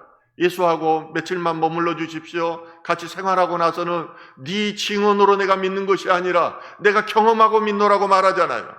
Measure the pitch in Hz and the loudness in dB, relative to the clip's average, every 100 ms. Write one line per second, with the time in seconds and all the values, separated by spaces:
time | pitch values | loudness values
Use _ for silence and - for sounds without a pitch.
0 | - _ _ - 175 180 180 165 160 160 | -20 _ _ -4 -2 0 0 2 0 -2
1 | 151 165 160 185 170 160 160 165 170 160 | -2 -8 -6 -4 -4 -2 -2 -2 -4 -4
2 | 160 156 - 170 170 165 165 - - 170 | -8 -10 -10 -6 -4 -6 -12 -14 -6 -6
3 | 165 - 190 185 175 170 165 165 175 175 | -6 -8 -2 0 0 0 0 0 -4 -4
4 | 151 - - - 131 202 208 202 - 208 | -6 -14 -20 -16 -8 -4 -4 -4 -4 0
5 | 208 202 202 196 190 190 190 190 196 185 | 2 4 4 4 2 0 0 -4 -2 -2
6 | - 180 180 175 143 - - - 190 208 | 0 0 0 0 0 -4 -16 -2 0 2
7 | 202 226 220 226 220 214 214 202 208 202 | 0 2 4 6 4 4 0 2 2 2
8 | 196 190 190 175 160 117 - | 4 4 4 2 0 -2 -8